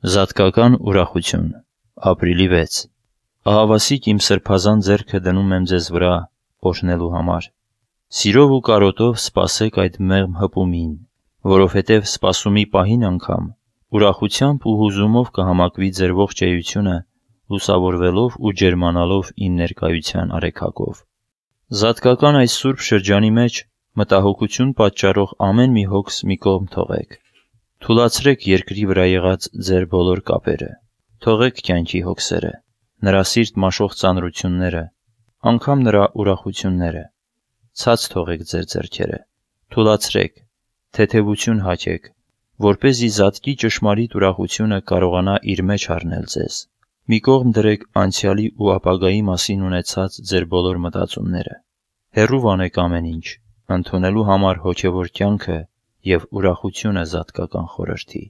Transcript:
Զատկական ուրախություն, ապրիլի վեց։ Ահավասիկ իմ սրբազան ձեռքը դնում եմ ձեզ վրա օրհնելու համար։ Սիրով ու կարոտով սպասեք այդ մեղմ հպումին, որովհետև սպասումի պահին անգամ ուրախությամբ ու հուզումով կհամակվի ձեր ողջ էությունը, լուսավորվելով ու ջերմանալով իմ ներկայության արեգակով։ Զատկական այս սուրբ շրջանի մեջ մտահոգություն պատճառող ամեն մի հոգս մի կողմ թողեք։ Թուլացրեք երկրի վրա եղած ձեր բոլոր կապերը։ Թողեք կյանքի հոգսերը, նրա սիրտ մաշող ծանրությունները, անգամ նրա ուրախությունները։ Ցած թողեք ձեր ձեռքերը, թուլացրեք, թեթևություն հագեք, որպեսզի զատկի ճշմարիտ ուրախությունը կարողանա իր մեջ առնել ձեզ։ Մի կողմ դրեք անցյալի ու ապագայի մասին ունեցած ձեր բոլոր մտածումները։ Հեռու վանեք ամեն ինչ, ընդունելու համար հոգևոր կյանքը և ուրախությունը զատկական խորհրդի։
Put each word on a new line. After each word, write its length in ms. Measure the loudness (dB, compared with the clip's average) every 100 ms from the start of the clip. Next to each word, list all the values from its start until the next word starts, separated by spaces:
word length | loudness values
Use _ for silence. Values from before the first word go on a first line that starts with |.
Զատկական 760 | 0 2 0 2 2 6 4 4
ուրախություն, 680 | 2 2 2 -2 -4 -4 -4 -6 _ _ _ -4
ապրիլի 500 | 0 0 0 2 2
վեց։ 320 | 2 0 -4 -10 _ _ _ _ _ 0
Ահավասիկ 640 | 4 4 4 2 -2 0
իմ 120 | 0
սրբազան 640 | 2 0 2 2 4 2
ձեռքը 380 | 4 0 0 -4
դնում 340 | 0 0 0
եմ 140 | 0 0
ձեզ 180 | 0 -2
վրա 280 | 0 2 0 -4 _ _ _
օրհնելու 480 | -4 -2 -2 -2 -4
համար։ 400 | -4 -2 -4 -6 _ _ _ _ _ _
Սիրով 380 | -4 2 6 6
ու 120 | 4
կարոտով 500 | 2 4 4 4 0 0
սպասեք 600 | -4 0 0 0 -2 0
այդ 240 | -2 0
մեղմ 320 | 0 2 0 -2
հպումին, 560 | -2 0 -2 -2 -4 -8 -16 _ _ _ 2
որովհետև 600 | 4 4 2 2 2 2
սպասումի 600 | -2 -2 0 0 0 2
պահին 400 | 2 2 2 0
անգամ 480 | -2 -4 -6 -6 -12 _ _ _
ուրախությամբ 760 | 2 2 2 -2 0 0 0 -2
ու 80 |
հուզումով 540 | 0 2 2 2 2 0
կհամակվի 600 | -2 0 2 0 0 -4
ձեր 220 | 0 0
ողջ 280 | 2 0 0
էությունը, 540 | -2 -2 -4 -4 -2 -2 -6 _ _ _ _
լուսավորվելով 840 | -6 0 2 2 0 0 2 -2 -2
ու 160 | -6
ջերմանալով 760 | 2 2 2 0 0 0 0 -4 -6
իմ 180 | -4 -2
ներկայության 800 | -2 -4 -4 -2 -4 -6 -4
արեգակով։ 640 | -4 -6 -6 -8 -6 -8 -8 _ _ _ _ _ _ _
Զատկական 680 | -2 0 2 4 6 6 6
այս 180 | 4 0
սուրբ 280 | -2 -4
շրջանի 480 | 0 0 4 2 4
մեջ 280 | 2 2 -2 -14 _ _ -6
մտահոգություն 760 | 2 4 4 2 -4 -2 -2
պատճառող 580 | 2 0 2 0 2 0 0
ամեն 340 | 0 4 4
մի 140 | 2 2
հոգս 320 | -2 -4 -6
մի 160 | -4 -2
կողմ 300 | 0 0 -2
թողեք։ 480 | -4 -4 -4 -6 -16 _ _ _ _ _ _
Թուլացրեք 640 | 0 2 4 2 2 2 2
երկրի 380 | 0 0 -6 -2
վրա 200 | 2 2
եղած 420 | 2 0 -2 -4 -10
ձեր 260 | 0 0 2
բոլոր 360 | 0 0 0
կապերը։ 480 | -2 -2 -2 -4 -6 -14 _ _ _ _
Թողեք 380 | 0 2 0 -2
կյանքի 420 | -4 -2 -2 -4
հոգսերը, 520 | -4 -6 -4 -4 -6 -10 _ _ _ _
նրա 220 | 0 2
սիրտ 340 | 2 0 -2 0
մաշող 380 | -2 0 -4 0
ծանրությունները, 880 | 0 0 -2 -6 -4 -2 -2 -4 -8 _ _ _ _ _
անգամ 360 | 0 0 0 2
նրա 220 | 4 4 2
ուրախությունները։ 920 | 0 -2 -2 -4 -6 -4 -2 -2 -6 -14 _ _ _ _ _ _ -6
Ցած 280 | 0 0 0
թողեք 400 | -6 -6 -6 -6
ձեր 200 | -8 -6
ձեռքերը, 540 | -8 -8 -8 -6 -8 _ _ _ _ _
թուլացրեք, 680 | 0 2 2 0 -4 -4 _ _ _ _ _ _
թեթևություն 680 | -2 0 2 0 -2 -2 -2
հագեք, 540 | -2 -4 -6 -8 -10 _ _ _ _ _
որպեսզի 480 | 2 4 2 2 0
զատկի 440 | 2 0 0 -8 -4
ճշմարիտ 600 | -4 -2 0 0 -2 0
ուրախությունը 640 | 0 0 -6 -4 -2 -2
կարողանա 540 | -2 0 2 0 0 -2
իր 160 | -2 -2
մեջ 220 | -2 -2 -4
առնել 360 | -6 -6 -8 -8
ձեզ։ 300 | -8 -8 -10 -16 _ _ _ -2
Մի 100 | -2
կողմ 320 | 4 4 4
դրեք 320 | 2 2 0 -2
անցյալի 540 | -2 0 0 -2 -2 -2
ու 180 | -2 0
ապագայի 480 | 0 0 0 2 0
մասին 400 | 0 -2 -4 -4
ունեցած 560 | -2 -4 -4 -6 -6 -8
ձեր 260 | -4 -4 0
բոլոր 320 | -2 -2 -2
մտածումները։ 760 | -6 -4 -6 -6 -6 -6 -8 -14 _ _ _ _ _ 0
Հեռու 240 | 2 2
վանեք 380 | 0 0 -2 -2
ամեն 260 | -2 -2 -6
ինչ, 200 | -8 -12 -18 _ _ _
ընդունելու 560 | -6 -4 -2 0 0 2
համար 340 | 2 2 0
հոգևոր 520 | -4 -2 -2 -2 -6
կյանքը 480 | -2 -2 -2 -4 -8 -8 _ _ _ -2
և 200 | -2 -2
ուրախությունը 800 | -2 -2 0 -6 -6 -4 -4 -4
զատկական 640 | -6 -8 -10 -8 -8 -10
խորհրդի։ 540 | -10 -10 -10 -10 -14 -16